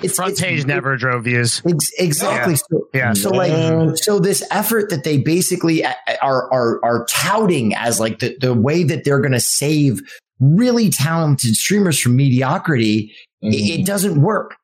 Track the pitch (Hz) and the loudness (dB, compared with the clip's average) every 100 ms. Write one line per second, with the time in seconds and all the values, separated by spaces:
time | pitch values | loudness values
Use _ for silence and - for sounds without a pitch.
0 | 180 - 190 143 180 160 135 143 135 131 | -6 -4 -4 -2 -2 -2 -2 -2 -2 -2
1 | 127 123 117 120 117 - 170 160 - - | -2 -2 0 0 0 -2 -2 -2 -2 -2
2 | 180 147 196 127 123 143 - 160 - 135 | -2 0 -2 0 0 -2 -2 -4 -2 -2
3 | 120 101 101 135 151 160 160 160 160 160 | 0 0 0 0 2 0 2 2 2 0
4 | 208 202 190 185 - 185 208 226 208 156 | 0 2 2 0 -2 -4 0 0 0 -4
5 | 156 143 117 175 175 175 165 160 - - | 0 0 2 0 0 0 0 0 -2 -4
6 | - 117 135 131 127 127 117 - 120 120 | -6 -2 0 0 0 0 0 0 0 0
7 | 117 - 160 214 208 151 110 - 117 107 | -2 -4 -2 0 2 2 0 -2 -2 -2
8 | 110 107 120 - 127 117 127 165 156 127 | -2 -2 -6 -2 0 2 2 2 0 0
9 | 143 139 139 123 - - 143 151 143 101 | 0 0 2 0 -2 -2 0 2 2 0
10 | - - _ - 135 175 247 233 208 131 | -8 -20 _ 0 2 4 4 2 2 0
11 | 151 165 156 139 120 110 - 208 185 131 | -2 0 0 0 0 -2 0 2 2 0
12 | 127 123 139 123 131 190 - 135 110 107 | 2 2 4 2 0 -2 0 0 2 0
13 | 107 - - _ 107 - 104 165 185 202 | -2 -12 -20 _ -2 0 0 -2 -2 -2
14 | 196 151 180 208 - - | 0 2 2 0 -6 -14